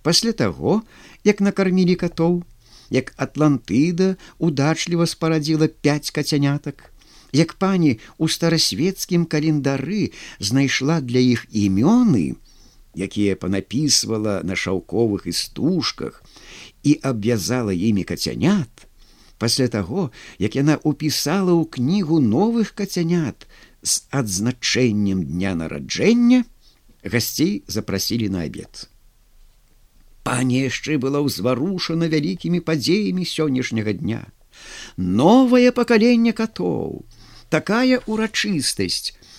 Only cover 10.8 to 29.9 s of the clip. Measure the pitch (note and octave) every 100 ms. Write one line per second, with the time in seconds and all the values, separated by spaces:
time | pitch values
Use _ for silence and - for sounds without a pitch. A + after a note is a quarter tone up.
10.8 | C3+ E3 B2 B2 B2+ A#2+ - G#2 G2+ F#2+
11.8 | C#3+ A#3+ A#3 A#2+ C#2 - - _ - _
12.8 | - - G2 G#2 G2+ F#2 F#2 G2 - A#2
13.8 | D3+ - G#2 A2 G#2+ G2 F2+ F#2 - F#2+
14.8 | - F#2+ A#2 G2 E2+ - - - C3 F#3
15.8 | - - C2+ - - - - - - _
16.8 | C#3 D3+ C#3 A#2 G#2 A#2 E2+ B2+ A2 F2+
17.8 | A2 G2+ - F2 - A#1+ C#3+ G3+ B2+ -
18.8 | - _ - _ - _ A#2 A#2 B2+ G#2+
19.8 | F2+ D3+ E3 - - - G#2+ C3 C#3+ D3
20.8 | D3+ D3+ D#3 - - F#3+ F#3 E3+ D#3+ -
21.8 | B2 G3+ D3+ E3 A#2+ A#2+ A3 A#3 G3+ -
22.8 | G3 F#3 E3 F3 C#3+ - - - - _
23.8 | - - _ C3+ A2 F#2 A2+ B2 - A#2+
24.8 | B2+ G#2 G2+ F#2+ C#2+ E2+ G2 F2 D#2+ D2
25.8 | C2+ - D#3 A#3+ A#3+ B3+ A#3 _ _ _
26.8 | _ _ F#2 A2+ - - A2+ G2+ - F#2
27.8 | G#2+ F#2+ - A#2 G#2 F#2+ D2+ - - -
28.8 | - _ _ _ _ _ - _ _ _
29.8 | _